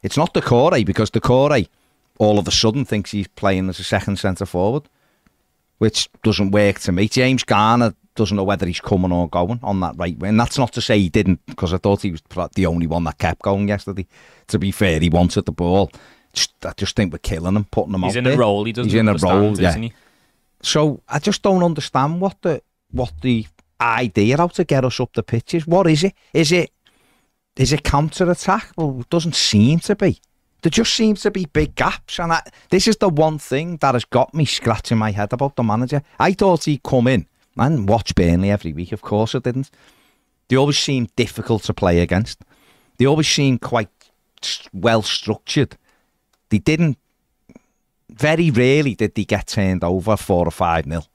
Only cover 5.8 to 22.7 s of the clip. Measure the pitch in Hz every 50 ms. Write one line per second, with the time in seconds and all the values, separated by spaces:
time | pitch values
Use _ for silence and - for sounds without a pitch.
5.8 | 110 110 - - - - _ _ - 110 104 - 101 98 98 104 104 101 98 -
6.8 | - - 90 90 104 110 - 127 127 131 131 123 - - 110 101 107 110 117 120
7.8 | 120 110 - _ _ _ _ - 110 101 104 101 98 95 101 85 95 90 85 -
8.8 | - - 104 92 90 92 90 87 87 78 - 87 90 90 120 120 - - 101 95
9.8 | 90 82 - 82 87 87 82 57 82 98 107 110 117 117 - - 131 110 - 120
10.8 | - - 110 107 98 85 - 110 101 92 90 - _ - - - - 85 85 92
11.8 | - 104 101 101 - 101 85 80 _ _ - 90 87 - _ - 92 85 85 85
12.8 | 85 78 80 87 85 78 - _ - 85 76 _ - 98 98 98 101 101 104 98
13.8 | - - 95 98 90 _ _ - - - _ _ _ - - 90 85 98 92 -
14.8 | 107 95 80 78 80 87 78 87 87 85 - - - - 78 - 87 87 90 98
15.8 | 98 - - - - - _ _ _ _ _ - - - _ _ - 85 - -
16.8 | 101 - - - 107 87 78 82 - - 101 82 85 90 95 107 101 - - 113
17.8 | - - 101 92 92 90 101 120 123 127 139 139 120 107 101 101 104 117 110 120
18.8 | 123 110 95 113 110 107 101 80 95 90 90 98 104 107 107 90 90 87 82 107
19.8 | 113 117 - _ _ _ _ _ _ _ _ _ _ _ _ _ - - - 151
20.8 | 151 156 135 - _ - - 143 - 208 202 - - 208 190 185 175 175 160 147
21.8 | - - _ 131 131 147 170 175 190 196 - _ - 185 151 - _ _